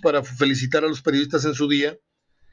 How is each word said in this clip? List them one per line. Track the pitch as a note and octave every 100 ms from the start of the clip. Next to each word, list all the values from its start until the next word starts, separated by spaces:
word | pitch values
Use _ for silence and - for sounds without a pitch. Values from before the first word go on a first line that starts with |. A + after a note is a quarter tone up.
para | E3 C#3+
felicitar | B2+ B2 C#3 C3+ B2+ D3+ D#3
a |
los | D3+
periodistas | - C#3 C#3+ D#3 C#3+
en | D3
su | D3
día | C#3+ C#3+ D3+ _ _ _ _ _